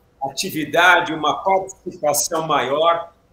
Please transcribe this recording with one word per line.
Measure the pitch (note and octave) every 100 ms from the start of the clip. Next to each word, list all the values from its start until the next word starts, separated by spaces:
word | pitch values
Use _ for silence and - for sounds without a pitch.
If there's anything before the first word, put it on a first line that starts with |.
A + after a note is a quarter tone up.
| _ _
atividade, | C#3 - - D3 D3+ D#3+ F3+ F3 D3+
uma | D#3 D3+ C#3+
participação | F#3+ F#3+ F#3+ - F#3 - D3 C#3+ - D#3+ D#3+
maior | C#3 B2 D3 E3 E3+ - _ _